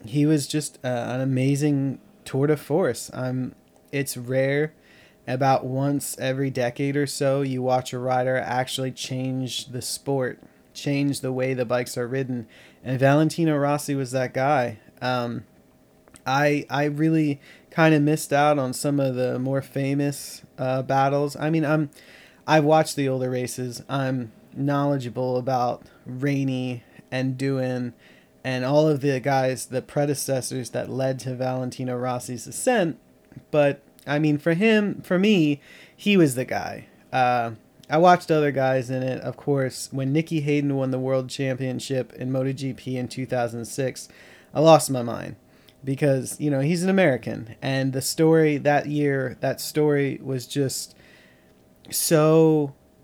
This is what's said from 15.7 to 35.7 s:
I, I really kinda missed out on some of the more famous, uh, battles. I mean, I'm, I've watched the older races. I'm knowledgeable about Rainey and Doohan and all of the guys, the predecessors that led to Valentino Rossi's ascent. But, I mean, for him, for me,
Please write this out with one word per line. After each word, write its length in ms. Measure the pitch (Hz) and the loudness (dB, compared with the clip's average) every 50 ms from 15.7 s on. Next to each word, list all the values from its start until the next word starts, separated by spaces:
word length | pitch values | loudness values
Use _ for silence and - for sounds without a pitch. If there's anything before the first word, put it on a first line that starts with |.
| _ _ _ _ _ _ _ - _ - _ | _ _ _ _ _ _ _ -20 _ -14 _
I, 400 | 127 131 143 147 147 147 147 - - | -2 0 2 2 2 2 0 -4 -4
I 160 | 127 139 147 | -2 0 0
really 540 | 147 147 143 160 160 160 160 156 147 139 139 - - - - _ _ | 0 0 0 0 2 2 2 2 0 0 -4 -8 -20 -20 -20 _ _
kinda 300 | - - 160 160 160 147 | 0 4 6 6 6 6
missed 320 | 147 151 156 151 - - 147 | 4 4 2 0 -2 0 2
out 260 | 143 147 151 147 143 | 4 4 4 4 2
on 140 | 131 127 123 | 0 -4 -4
some 260 | - - 147 143 139 | -4 -2 0 0 2
of 160 | 139 131 127 | 0 0 0
the 240 | 123 127 123 123 123 | 0 -2 -2 -2 -2
more 240 | 127 135 139 139 135 | -2 -2 -2 -4 -4
famous, 800 | - - 139 139 135 139 143 143 143 139 - - - - - - - _ - | -4 -6 -4 -2 -2 0 0 0 -2 -2 -6 -10 -14 -16 -18 -20 -20 _ -6
uh, 240 | 135 131 131 131 127 | -4 -2 -2 -2 -2
battles. 540 | 131 135 135 139 139 143 143 147 143 143 | 0 2 2 2 2 2 0 -2 -2 -4
I 140 | - - 156 | -4 -2 0
mean, 140 | 165 160 151 | 0 0 2
I'm, 260 | 139 156 156 151 143 - - - - - - - - _ _ _ | 2 2 0 0 -2 -6 -16 -20 -20 -20 -20 -20 -20 _ _ _
I've 200 | - 156 156 147 | 2 4 4 6
watched 320 | 147 156 156 156 - - | 6 4 4 4 2 -2
the 120 | 143 139 135 | -2 -2 -2
older 220 | 131 131 127 127 | 0 -2 -2 -2
races. 540 | 127 127 127 123 - - 127 123 117 120 - - | -2 -4 -4 -4 -6 -6 -8 -8 -8 -12 -10 -6
I'm 440 | 131 139 135 131 131 127 123 110 - - - - - | -4 -2 -2 -2 -2 -4 -4 -8 -12 -20 -20 -18 -8
knowledgeable 800 | 135 139 143 143 143 143 143 143 135 120 120 104 131 127 127 127 | -4 -2 0 0 2 2 2 0 0 -2 -6 -4 -4 -2 -2 -2
about 500 | 123 120 131 131 123 123 123 123 - - - - _ _ | -2 -2 0 0 0 0 0 -2 -4 -10 -20 -20 _ _
Rainey 760 | - 127 127 135 143 139 135 135 135 131 127 127 127 127 120 - _ _ - - _ 131 | -14 -10 -4 -2 0 0 0 0 -2 -2 -2 -4 -6 -6 -8 -12 _ _ -20 -16 _ -6
and 260 | 131 127 131 131 127 | -2 -2 -2 -2 -2
Doohan 540 | 135 139 135 131 127 127 127 123 123 120 120 _ _ - - - _ _ _ _ _ | -2 -2 0 0 -2 -2 -2 -4 -6 -6 -10 _ _ -20 -20 -20 _ _ _ _ _
and 220 | 127 131 127 127 | -6 -4 -2 -2
all 240 | 131 147 151 156 156 | 2 4 4 4 4
of 140 | 151 131 131 | 2 2 0
the 180 | 143 135 127 | 0 0 0
guys, 460 | 113 139 139 135 131 131 131 120 - | 0 0 2 2 2 0 0 -2 -8
the 160 | - - 127 113 | -6 -6 -6 -6
predecessors 880 | - - 147 143 147 143 139 - - 135 127 120 - 131 131 120 - | -4 -2 -2 0 0 -2 -4 -2 -2 -2 -4 -4 -4 -6 -8 -8 -6
that 200 | - 127 113 - | -6 -6 -6 -6
led 300 | 113 127 131 135 131 127 | -4 -2 -2 -2 -2 -4
to 160 | - 135 127 | -6 -8 -6
Valentino 600 | 120 127 127 127 127 127 127 120 - 131 127 123 | -4 -4 -4 -2 -4 -4 -6 -6 -6 -6 -4 -4
Rossi's 520 | 123 123 127 123 123 - - 127 117 - - | -4 -4 -4 -4 -4 -6 -8 -10 -10 -10 -12
ascent. 500 | - - - 262 247 226 180 165 127 - _ _ _ _ _ _ - - - _ - | -10 -4 -2 0 2 2 2 0 -2 -8 _ _ _ _ _ _ -20 -20 -16 _ 2
But, 320 | 151 143 143 143 - _ _ _ - - | 2 4 4 2 -2 _ _ _ -20 -8
I 140 | - 143 147 | -4 -2 0
mean, 200 | 156 151 147 147 | 2 2 2 2
for 160 | - 170 165 | 2 0 0
him, 460 | 170 214 226 220 214 208 196 - - - | 2 4 4 4 4 2 0 -4 -6 -4
for 140 | - 185 | -2 0
me, 440 | 180 196 214 214 180 156 147 143 147 - - | 2 4 4 6 6 4 4 2 -2 -4 -20